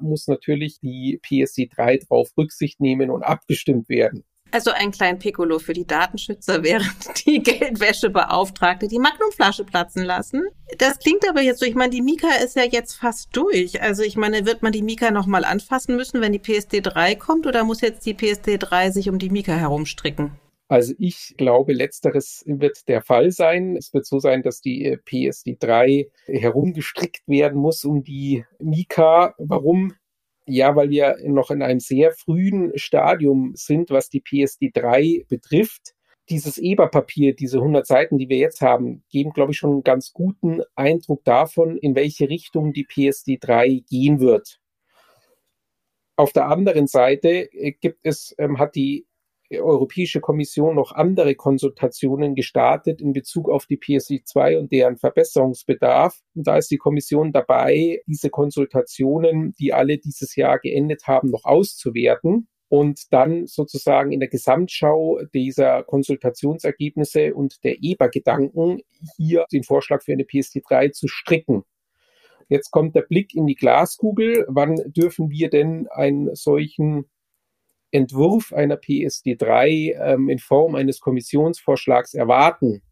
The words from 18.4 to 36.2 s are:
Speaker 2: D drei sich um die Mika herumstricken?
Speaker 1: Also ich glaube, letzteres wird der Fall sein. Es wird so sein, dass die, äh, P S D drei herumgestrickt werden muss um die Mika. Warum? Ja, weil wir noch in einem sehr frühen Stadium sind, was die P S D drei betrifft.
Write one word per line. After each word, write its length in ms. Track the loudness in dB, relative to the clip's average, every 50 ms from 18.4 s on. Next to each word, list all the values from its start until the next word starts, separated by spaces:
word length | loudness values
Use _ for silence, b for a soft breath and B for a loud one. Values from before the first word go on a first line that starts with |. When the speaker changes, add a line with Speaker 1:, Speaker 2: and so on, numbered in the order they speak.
| -2
Speaker 2:
D 160 | -2 -2 -2
drei 320 | -2 -2 0 0 0 2
sich 180 | 0 -2 -2 -2
um 100 | -4 -4
die 120 | -2 -2
Mika 240 | -4 -4 -2 -2 -2
herumstricken? 800 | -2 0 -2 -2 -2 -4 -6 -10 -6 -6 -6 -4 -4 -6 -6 -6 -12 _ _ _ _ _ 0
Speaker 1:
Also 240 | 2 2 2 2 -4 -4
ich 360 | -4 -4 -4 -6 -16 -18 _ -4
glaube, 340 | 0 2 4 2 2 2 0
letzteres 720 | -2 -2 -4 -6 -4 -4 -2 -2 -2 -4 -4 -12 -18 -10
wird 420 | -8 -6 -2 -2 -2 -2 -4 _ -2
der 120 | -2 -2
Fall 300 | 0 2 4 4 4 2
sein. 440 | 2 2 2 2 2 0 -2 -4 -6
Es 180 | -8 -8 -4 -4
wird 100 | -4 -4
so 140 | -2 -4 -2
sein, 240 | 0 0 0 0 -2
dass 180 | -4 -6 -6
die, 240 | -8 -8 -6 -4 -4
äh, 140 | -4 -6 -6
P 280 | _ -8 -6 -4 -2 -2
S 160 | -4 -6 -10
D 120 | -12 -8 -6
drei 520 | -2 0 4 4 4 4 4 2 0 -4 _ _ _
herumgestrickt 1000 | -6 -6 -2 0 0 0 2 0 -2 -2 -4 -8 -10 -8 -8 -8 -8 _ -12 _
werden 320 | -2 2 2 2 2 2 0
muss 280 | 0 0 -2 -2 -2
um 180 | -2 -2 -2 -4
die 400 | -6 -10 -10 -4 -4 -4 -4 -4 _ _ -10
Mika. 760 | -6 -4 -2 -4 -4 -4 2 4 4 6 6 6 4 2 0 -8
Warum? 560 | -8 -4 -4 -2 2 2 2 2 0 -2 -6 _ _ _ _ _ _ _ _ _ _
Ja, 300 | -4 0 2 4 4 4
weil 160 | 4 2 2
wir 280 | 2 2 2 2 0 0 -2
noch 300 | -2 0 0 0 0 -2
in 100 | -4 0
einem 160 | 0 -2 -2
sehr 320 | -2 -2 2 4 4 4
frühen 640 | 2 0 -4 -4 -2 0 0 0 0 0 -2 -2 -4
Stadium 800 | -6 -6 -2 0 2 2 2 2 2 2 2 2 2 0 -2 -6
sind, 360 | -10 -4 -2 -2 -2 0 0
was 180 | 0 -2 -2 -2
die 100 | -6 -8
P 240 | -8 -4 -2 0 0
S 160 | 0 -2 -4
D 140 | -6 -4 -2
drei 500 | -2 0 2 2 2 4 2 0 -2 -4 -6
betrifft. 640 | -8 -8 _ 0 0 0 0 0 -4 -16 _ -20 _ _ _ _ _ _